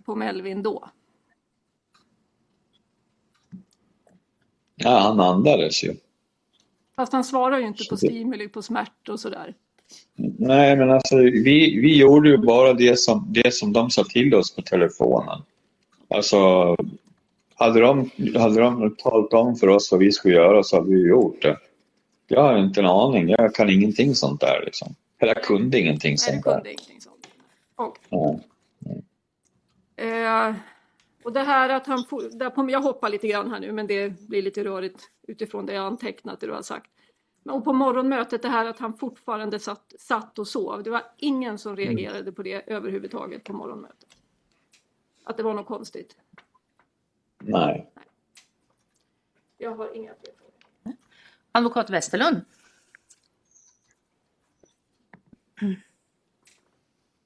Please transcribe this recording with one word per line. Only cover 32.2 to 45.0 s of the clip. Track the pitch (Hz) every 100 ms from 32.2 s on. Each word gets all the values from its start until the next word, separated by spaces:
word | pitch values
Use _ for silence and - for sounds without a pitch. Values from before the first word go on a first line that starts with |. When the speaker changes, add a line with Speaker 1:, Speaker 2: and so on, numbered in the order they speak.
| 226 226
Speaker 1:
där | 254
på, | 254 269
jag | 269
hoppar | 277 - 226
lite | 208 220
grann | 208 202
här | 208
nu, | 190
men | 214 208
det | 202 202 175 208
blir | 208
lite | 196 202
rörigt | 202 190 190 190 _ _ -
utifrån | 220 214 208 196
det |
jag | 202 196
antecknat, | 240 240 - 208 190
det | -
du |
har | -
sagt. | - - - _ _ _ _ _
Men, | -
och | 269
på | 226
morgonmötet, | 262 269 247 262 269 233 233
det | 262
här | 240 226
att | 226
han | 233 220
fortfarande | 262 - - 214 214 208
satt, | 208 208 _ -
satt | - 214 220 -
och | 202
sov. | 254 190 202
Det | 208
var | 233 - _
ingen | 294 269 247 208
som | 214
Speaker 2:
Mm. | 196 196
Speaker 1:
reagerade | 226 185 101 -
på | 175
det | - 196 -
överhuvudtaget | 214 - 196 196 233 196 -
på | 214
morgonmötet. | 202 - 220 - _ _ _ _ _ _ _ _ _ _ _